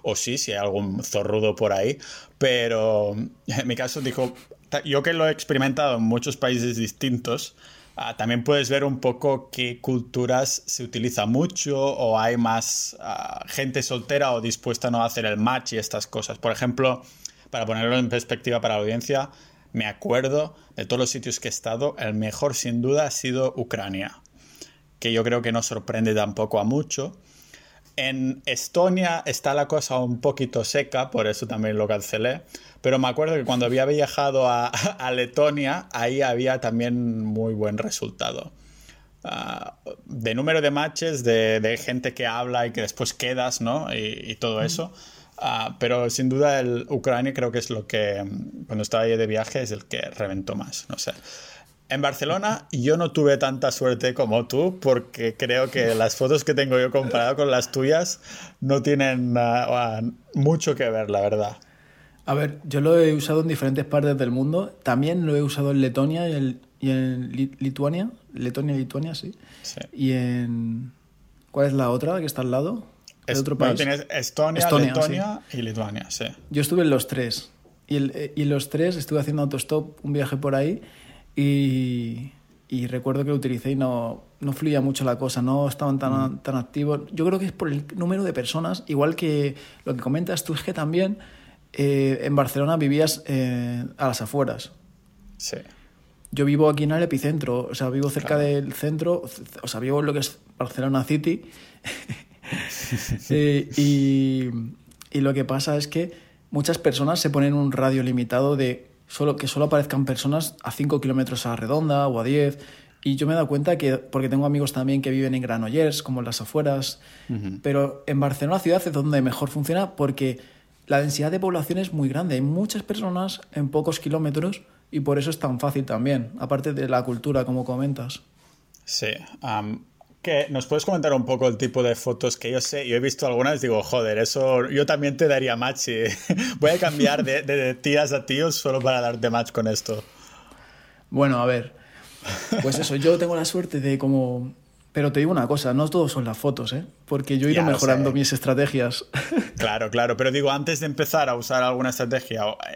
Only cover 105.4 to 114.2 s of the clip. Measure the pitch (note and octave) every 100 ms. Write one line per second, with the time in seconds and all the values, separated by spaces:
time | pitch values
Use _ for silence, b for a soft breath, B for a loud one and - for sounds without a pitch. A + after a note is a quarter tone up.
105.4 | C3 C3+ C#3 D3 D3 D#3+ E3+ B B B
106.4 | _ D3 C#3+ E3 - B2 C#3 F3 D3+ C#3+
107.4 | C#3 C#3+ C#3+ C3 C3 C3 B2+ B2+ A#2 B2
108.4 | C#3 C#3+ C3 B2 - _ - - C#3+ C#3
109.4 | C3+ C#3+ D3+ D3 C#3+ C#3 C3+ B2 C#3 D#3
110.4 | D#3 - - - C#3+ D3 C3+ C3 C3 B2
111.4 | B2 A2+ A2+ D3+ D#3+ C#3+ C#3 A#2 A#2 D3
112.4 | C#3+ C#3+ B B B B C#3 C#3 D3 E3
113.4 | D3 C#3+ D3+ E3 C#3+ C3 - C3+